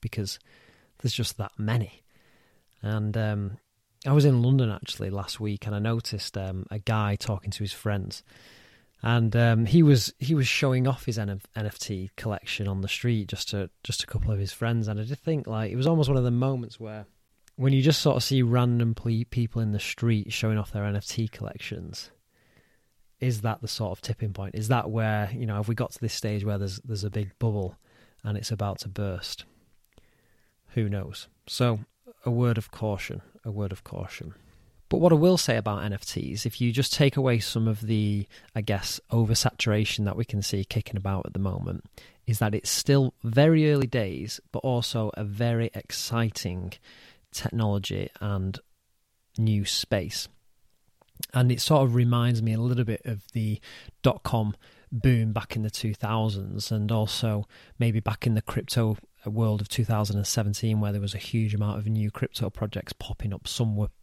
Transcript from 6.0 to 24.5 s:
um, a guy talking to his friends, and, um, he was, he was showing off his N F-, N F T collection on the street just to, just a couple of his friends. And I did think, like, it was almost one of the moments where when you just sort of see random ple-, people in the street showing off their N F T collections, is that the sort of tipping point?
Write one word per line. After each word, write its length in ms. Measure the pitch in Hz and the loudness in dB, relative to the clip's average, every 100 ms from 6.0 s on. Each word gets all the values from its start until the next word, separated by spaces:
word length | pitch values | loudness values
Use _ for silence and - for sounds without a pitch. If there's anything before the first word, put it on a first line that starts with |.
| - 101 - 101 | -4 -6 -6 -6
um, 280 | 95 95 - | -6 -6 -6
a 100 | 104 | -6
guy 360 | 110 110 104 101 | 0 0 2 0
talking 340 | - 98 98 | -2 -4 -4
to 120 | - | -6
his 100 | 104 | -6
friends, 500 | - 104 101 92 - - - - - - _ _ _ | -4 -2 -2 -4 -10 -16 -20 -20 -20 -20 _ _ _
and, 340 | 113 120 113 117 | 0 2 4 4
um, 300 | 117 113 110 | 6 4 6
he 180 | 165 | 8
was, 300 | 151 131 - - | 10 8 4 -4
he 140 | 131 156 | 0 2
was 120 | 123 | 2
showing 400 | - 139 127 127 | 2 2 2 2
off 180 | 123 - | 0 -4
his 120 | 110 | -4
N 120 | 101 | -2
F-, 180 | 98 - 113 | -4 -8 -8
N 100 | 107 | -6
F 140 | - | -6
T 320 | - 98 95 - | -8 -6 -8 -8
collection 520 | 110 98 - - 101 | -6 -6 -6 -4 -2
on 140 | 95 | -2
the 60 | 98 | -2
street 400 | - 123 110 98 | -2 0 0 -2
just 220 | - - | -6 -4
to, 200 | 101 90 _ | -4 -6 _
just 200 | - - | -8 -6
a 40 | - | -4
couple 240 | 110 - | -2 0
of 80 | 101 | 0
his 140 | 98 | -2
friends. 340 | - 113 117 107 | -2 -2 0 -2
And 120 | 107 | -4
I 40 | |
did 160 | 113 139 | -6 -6
think, 280 | - 151 - | -2 -2 -2
like, 240 | 110 107 | -4 -2
it 40 | 117 | 0
was 120 | 143 | 2
almost 220 | 165 135 | 4 4
one 80 | 135 | 4
of 60 | |
the 80 | 123 | 4
moments 480 | 120 131 131 113 - | 2 2 -2 -6 -12
where 260 | 110 107 101 _ _ _ _ - | -12 -12 -16 _ _ _ _ 0
when 180 | 131 | 4
you 80 | 135 | 6
just 200 | 143 147 | 6 6
sort 160 | 147 - | 4 2
of 60 | |
see 200 | - 135 | 2 4
random 500 | 120 123 123 120 117 | 4 4 4 4 2
ple-, 320 | 113 117 113 120 | 0 -2 -2 -2
people 320 | 123 113 120 | -2 -2 0
in 100 | 110 | 0
the 80 | 104 | -2
street 520 | - - 117 110 101 | -4 -2 2 2 0
showing 280 | - 110 107 | -2 0 0
off 120 | 101 | -2
their 140 | 107 104 | -2 -2
N 100 | 101 | -2
F 120 | - | -4
T 200 | - 110 | -4 -4
collections, 840 | - 104 - - - 87 - - _ _ _ _ _ _ _ _ _ _ - | -4 -10 -10 -10 -10 -10 -12 -16 _ _ _ _ _ _ _ _ _ _ -6
is 220 | 127 110 | -4 -2
that 200 | 113 107 | -2 -4
the 60 | 113 | -6
sort 300 | - 104 92 | -4 -4 -6
of 40 | |
tipping 300 | - 110 107 | -6 -4 -4
point? 220 | 95 98 | -6 -8